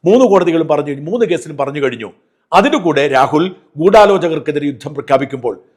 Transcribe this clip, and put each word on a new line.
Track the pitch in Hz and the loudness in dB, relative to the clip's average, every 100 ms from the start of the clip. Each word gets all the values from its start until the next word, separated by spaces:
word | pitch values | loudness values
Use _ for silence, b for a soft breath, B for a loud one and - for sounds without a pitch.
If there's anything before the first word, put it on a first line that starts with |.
| 165 | 4
മൂന്ന് | 233 254 | 4 4
കോടതികളും | 196 170 160 160 | 4 2 0 0
പറഞ്ഞു | 147 143 | -2 -2
കഴിഞ്ഞു, | 139 151 | -8 -6
മൂന്ന് | 240 214 | -4 -2
കേസിലും | 180 160 143 | -2 -6 -8
പറഞ്ഞു | 139 143 | -6 -4
കഴിഞ്ഞു. | 135 117 104 _ _ _ _ 170 | -4 -6 -14 _ _ _ _ 2
അതിനു | 196 302 | 2 0
കൂടെ | 175 139 143 135 | 0 0 2 2
രാഹുൽ | 135 151 180 180 _ 143 | 2 0 -2 -6 _ -2
ഗൂഢാലോചകർക്കെതിരെ | 170 214 202 190 170 156 151 147 147 | 4 6 6 2 -2 -4 -4 -4 -6
യുദ്ധം | 131 143 143 | -8 -12 -12
പ്രഖ്യാപിക്കുമ്പോൾ | - 135 139 131 120 98 _ | -2 -2 -2 -6 -8 -8 _